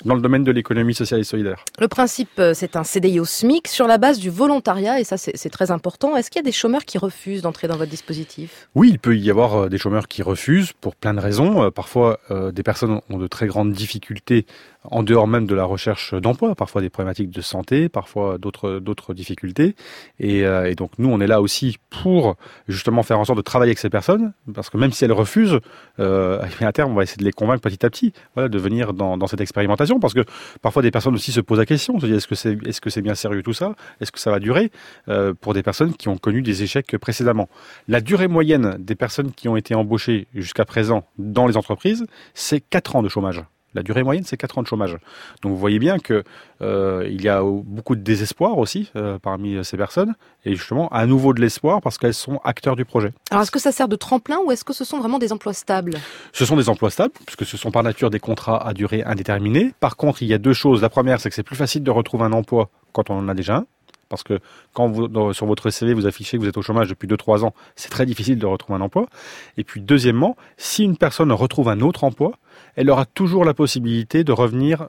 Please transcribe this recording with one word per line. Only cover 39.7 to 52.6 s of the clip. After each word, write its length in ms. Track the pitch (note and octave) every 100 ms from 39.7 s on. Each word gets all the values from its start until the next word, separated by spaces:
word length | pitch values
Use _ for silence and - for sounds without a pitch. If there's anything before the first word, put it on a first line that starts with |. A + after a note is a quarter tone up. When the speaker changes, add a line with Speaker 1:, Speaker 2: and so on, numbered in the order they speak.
| A2
Speaker 1:
embauchées 520 | G#2+ A2 - A2+ -
jusqu'à 320 | A2+ F2+ - G#2
présent 400 | - G#2+ A2+ - -
dans 300 | G2+ G#2 B2
les 100 | A2
entreprises, 480 | - G#2 F#3 A3 A#3 - -
c'est 260 | - - D3+
quatre 360 | - F#3 - C3
ans 80 |
de 60 | G2+
chômage. 340 | - G2 E2+ E2 _ _
La 100 | -
durée 200 | F#2+ B2+
moyenne, 200 | C3 D#3 F#3
c'est 120 | B2+
quatre 200 | B2+ -
ans 60 |
de 40 | A#2+
chômage. 300 | G#2+ G2 E2+ - - - -
Donc 100 | G2+
vous 60 | F#2+
voyez 200 | G2+ G#2+
bien 220 | C#3 F#3+
que, 240 | - G#2+ G2 - - -
euh, 460 | G#2 G2+ F#2+ F#2 G2
il 100 | G2
y 80 | G#2
a 120 | G2
beaucoup 520 | G2 G2+ G#2 G#2 - A#2+
de 60 |
désespoir 560 | G2 G#2+ G#2+ - F#3+ G3+
aussi, 320 | A2 F#3+ G#3 A2
euh, 240 | G#2 G2
parmi 440 | - F#2+ G2+ G2
ces 140 | F2+ F#2
personnes, 380 | G2 - G#3 A3+ _ _ -
et 100 | F#2+
justement 320 | - B2+ D#3+
à 160 | A#2+ A#2
nouveau 280 | C3+ C3+
de 80 | A#2+
l'espoir 400 | A#2 - D3+ G3
parce 160 | B2+ -
qu'elles 160 | A#2+
sont 260 | A2 - C#3
acteurs 320 | - A#2